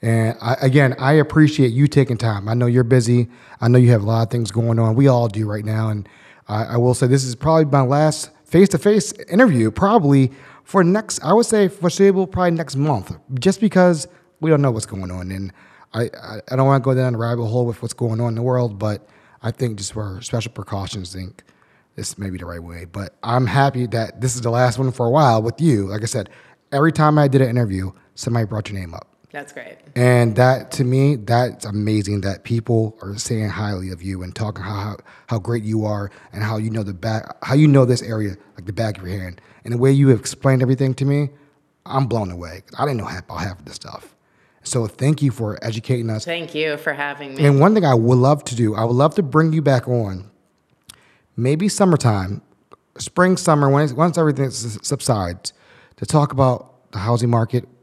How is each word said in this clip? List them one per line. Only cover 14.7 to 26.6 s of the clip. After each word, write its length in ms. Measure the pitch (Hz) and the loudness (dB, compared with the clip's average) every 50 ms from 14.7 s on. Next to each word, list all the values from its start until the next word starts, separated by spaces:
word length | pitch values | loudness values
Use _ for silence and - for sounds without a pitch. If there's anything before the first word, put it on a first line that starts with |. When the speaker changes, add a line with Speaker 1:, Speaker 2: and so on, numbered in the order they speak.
Speaker 1:
what's 160 | 120 110 - - | 0 -2 -6 -8
going 220 | - 95 92 90 | -10 -10 -8 -8
on. 200 | 90 92 90 92 | -8 -10 -8 -8
And 220 | 95 95 98 95 - _ - _ _ _ - _ - | -8 -8 -10 -12 -14 _ -20 _ _ _ -20 _ -6
I, 160 | 110 117 110 - - | -4 -4 -4 -6 -12
I, 180 | - - 107 107 - - | -16 -14 -14 -14 -10 -6
I 40 | 127 | -2
don't 100 | 131 135 | 2 2
wanna 140 | 135 139 139 117 | 4 2 2 2
go 100 | 135 131 | 0 0
down 180 | 127 127 127 120 | 0 0 0 -2
the 60 | 110 | -2
rabbit 260 | 113 117 120 120 120 | -4 -4 -4 -4 -4
hole 200 | 110 110 123 123 120 | -4 -2 -2 -2 -2
with 140 | 113 - | -4 -8
what's 120 | - 117 - | -10 -12 -8
going 260 | - 123 117 110 110 | -4 -4 -4 -2 -2
on 100 | 120 120 | -4 -4
in 60 | 113 | -4
the 60 | 110 | -4
world, 360 | 120 127 123 127 123 120 104 98 | -2 -2 0 0 -2 -2 -4 -4
but 280 | 104 107 107 98 _ _ _ _ _ _ _ _ - | -4 -4 -4 -6 _ _ _ _ _ _ _ _ -8
I 80 | 113 | -8
think 260 | 117 _ 131 120 110 101 | -6 _ -6 -6 -6 -8
just 160 | 98 - - | -12 -12 -10
for 260 | 113 107 98 95 87 | -10 -10 -10 -10 -12
special 300 | - - - 117 104 113 | -12 -6 -6 -6 -6 -6
precautions, 640 | - - 98 - - 98 95 92 - 107 92 90 92 | -10 -14 -14 -10 -8 -8 -8 -8 -10 -10 -12 -12 -12
I 40 | 95 | -12
think 240 | 92 90 - - _ _ _ _ _ _ _ _ _ _ _ | -14 -14 -16 -20 _ _ _ _ _ _ _ _ _ _ _
this 220 | - - - - - | -14 -12 -12 -10 -10
may 120 | 101 98 | -10 -10
be 80 | 90 92 | -10 -10
the 60 | 87 | -12
right 160 | 85 87 85 | -12 -14 -14
way. 240 | 82 85 85 85 87 85 | -14 -14 -16 -16 -18 -14
But 240 | 85 101 98 - _ _ - | _ -12 -12 -12 _ _ -6
I'm 220 | 110 117 123 131 | -2 0 0 2
happy 400 | 113 - 135 139 139 131 127 123 117 | 2 2 2 2 2 2 -2 -4 -4
that 320 | 101 117 110 - - - | -2 -4 -4 -6 -8 -4
this 160 | 113 131 117 | -4 -4 -4
is 60 | 123 | -2
the 80 | 120 120 | -4 -2
last 280 | 117 120 127 123 110 113 | 0 2 2 2 0 0
one 120 | 135 131 | -4 -4
for 140 | 120 - 123 | -2 -2 -2
a 60 | 117 | 2
while 300 | 123 151 156 131 117 110 | 4 4 6 6 4 4
with 200 | 110 117 117 - | 0 -2 -4 0
you. 260 | 160 170 135 104 98 - | 2 2 2 2 0 -4
Like 140 | 92 107 | -6 -8
I 40 | 104 | -8
said, 240 | 110 - 123 98 - - - _ _ _ _ | -6 -6 -6 -8 -8 -14 -20 _ _ _ _